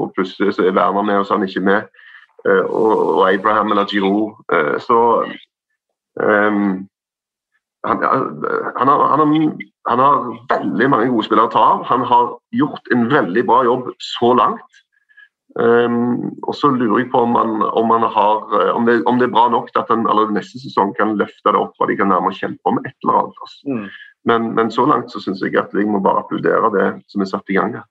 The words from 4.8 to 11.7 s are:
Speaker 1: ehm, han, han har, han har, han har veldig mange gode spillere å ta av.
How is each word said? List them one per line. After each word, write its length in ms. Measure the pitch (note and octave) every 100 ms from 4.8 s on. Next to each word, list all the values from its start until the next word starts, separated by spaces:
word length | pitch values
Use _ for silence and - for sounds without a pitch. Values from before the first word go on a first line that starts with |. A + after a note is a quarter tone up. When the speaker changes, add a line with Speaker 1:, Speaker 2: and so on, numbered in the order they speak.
| - A#2 A#2 G#2+ - - - _ _ _ _ _ _ -
Speaker 1:
ehm, 640 | - G#2+ G#2 G#2 G2+ F#2+ G2 _ _ _ _ _ _ _ _ _
han, 160 | G#2+ A#2
han 880 | - C3+ - D2+ - - - - B2+
har, 160 | C#3+ C3
han 140 | C#3 D3+
har, 300 | D#3 D#3 - - _ -
han 140 | A#2+
har 220 | C3+ C3+ A#2+ - -
veldig 340 | - G2+ F#2+ C3+
mange 200 | C3 A#2+
gode 160 | A#2 G2+
spillere 220 | G#2+ A2+
å 40 |
ta 120 | A#2+
av. 160 | B2